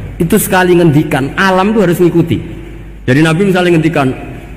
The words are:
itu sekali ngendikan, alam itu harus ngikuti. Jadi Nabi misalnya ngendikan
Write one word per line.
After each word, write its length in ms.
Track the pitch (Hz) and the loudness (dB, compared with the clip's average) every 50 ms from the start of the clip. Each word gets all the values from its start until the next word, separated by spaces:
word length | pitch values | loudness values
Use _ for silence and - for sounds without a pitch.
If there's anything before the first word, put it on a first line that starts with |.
| - - - | -12 -12 -4
itu 240 | - 175 160 220 202 | -4 0 0 2 0
sekali 320 | - 202 202 185 185 180 180 170 | 0 0 0 0 2 4 4 4
ngendikan, 560 | 175 165 135 151 156 156 156 131 135 139 - | 4 4 4 2 0 0 -2 -2 -4 -4 -2
alam 400 | 175 196 190 185 185 190 208 220 | -2 0 0 2 2 0 2 2
itu 80 | 233 185 | 2 2
harus 160 | 170 170 170 | 2 2 2
ngikuti. 400 | 180 165 160 170 160 - - - - - - - - - - - - - - - - | 2 2 2 2 0 0 -2 -4 -4 -8 -12 -14 -16 -16 -16 -16 -18 -18 -18 -8 -2
Jadi 160 | 123 127 147 | 0 2 2
Nabi 320 | 160 160 160 160 - 196 | 4 2 2 2 2 2
misalnya 240 | 175 180 180 175 175 | 2 2 2 2 2
ngendikan 320 | 160 156 160 160 151 135 131 123 - - - - - - - - | 2 2 0 0 0 0 -2 -2 -6 -10 -12 -14 -14 -16 -16 -10